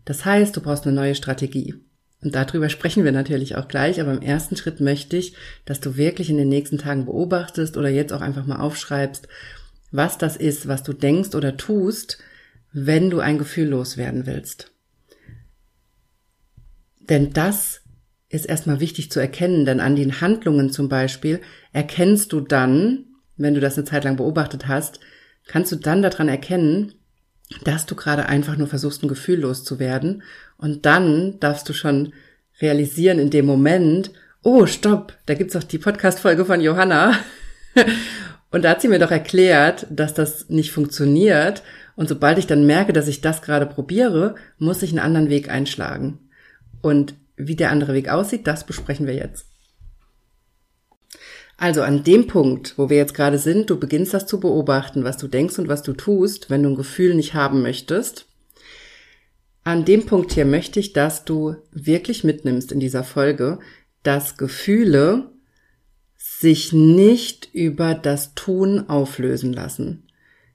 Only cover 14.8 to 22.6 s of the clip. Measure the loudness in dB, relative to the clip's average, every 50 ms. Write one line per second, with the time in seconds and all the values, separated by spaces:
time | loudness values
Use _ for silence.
14.8 | _ _ _ _ _ _ _ _ _ -20 -20 -20 -20 _ _ _ _ _ _ _
15.8 | _ _ _ _ _ _ _ _ _ _ _ _ _ _ _ _ -20 -20 -20 _
16.8 | _ _ _ _ _ 0 2 2 2 2 0 0 0 0 -2 -4 -6 -8 -10 -12
17.8 | _ -20 -20 _ _ _ _ _ _ _ -8 -8 -6 -6 -6 -4 -2 -2 -2 -2
18.8 | -2 -4 -6 -6 -10 -6 -4 -4 -4 -4 -4 -2 -2 0 2 2 2 2 2 0
19.8 | 2 0 2 2 0 0 -2 -2 0 0 0 0 0 0 2 2 2 0 0 -2
20.8 | -4 -2 -2 -2 -2 -2 -4 -4 -4 -4 -4 -4 -6 -12 -20 -20 _ _ -6 -6
21.8 | -6 -4 -2 2 4 4 4 4 2 -2 -4 -4 -2 0 2 2